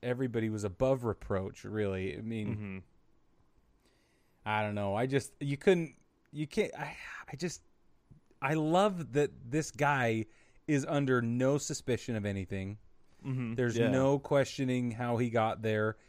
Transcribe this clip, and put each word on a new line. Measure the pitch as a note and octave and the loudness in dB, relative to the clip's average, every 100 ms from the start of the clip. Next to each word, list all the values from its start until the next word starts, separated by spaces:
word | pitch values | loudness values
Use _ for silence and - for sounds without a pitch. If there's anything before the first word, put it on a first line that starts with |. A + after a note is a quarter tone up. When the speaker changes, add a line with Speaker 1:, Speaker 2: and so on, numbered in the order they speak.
Speaker 1:
everybody | B2 B2 C3 A2+ A2 | -6 -4 -2 -2 -2
was | G#2+ | -2
above | G2+ F2+ C3 C3+ | -4 0 0 2
reproach, | A#2 F#2+ - G2 G2 - | -2 -4 -2 -4 -4 -10
really. | G#2 G#2+ G2+ F#2+ F#2+ | -8 -2 -2 -2 -4
I | D#2 | -6
mean, | A2 A2+ G#2 | -6 -6 -4
Speaker 2:
Mm-hmm. | G#2+ G#2 F#2+ - _ _ _ _ _ _ _ _ _ _ _ _ _ _ _ | -6 -6 -10 -14 _ _ _ _ _ _ _ _ _ _ _ _ _ _ _
Speaker 1:
I | G#2+ G#2+ | -2 0
don't | G#2 | 0
know. | G#2 G2+ | -2 -2
I | G2+ C3 | -2 0
just, | C3+ - - | -2 -2 -8
you | C#3+ C#3 | -4 2
couldn't, | - F3+ D#3+ - _ _ _ | 4 4 2 -10 _ _ _
you | D3 D3+ | -10 -4
can't, | A3 G3 - | -2 -2 -4
I, | C#3+ - - - - | -10 -10 -14 -14 -12
I | C3+ | -8
just, | F3 - _ _ _ _ _ - _ - | -8 -8 _ _ _ _ _ -20 _ -6
I | C3+ | 0
love | D#3 D#3 F3+ G#3 F3+ B2+ | 0 4 4 4 0 -2
that | C#3 D3 - A#2 | 0 0 -2 -4
this | D3+ D3+ | -2 -2
guy | - D3 C#3 A#2+ A2+ G#2+ - - - - | 0 2 4 4 2 -2 -10 -20 -12 0
is | D3 C3+ | 0 2
under | C#3+ C3+ B2 | 0 4 2
no | A#2 A#2+ C3 C#3+ | 2 2 2 2
suspicion | - C#3+ - A#2 - A2 | -2 -6 -2 -2 -2 -2
of | G2+ | -2
anything. | G2 F#2 G2 F#2+ G#2 - - - - C3+ | -2 -4 -4 -6 -8 -16 -20 -20 -14 -6
Speaker 2:
Mm-hmm. | C3 A#2 | -4 -4
Speaker 1:
There's | A#2+ A#2+ A#2 | 0 0 4
Speaker 2:
Yeah. | A#2 | 4
Speaker 1:
no | C3 C3+ C#3 | 4 4 2
questioning | - C#3+ B2+ - C3 B2+ A#2+ | 2 2 2 0 0 0 0
how | A2 B2 A#2 | -2 -2 0
he | A#2+ | 2
got | A2+ A2 A2 | 2 2 0
there. | A2 G#2+ G#2+ - | 0 2 0 -2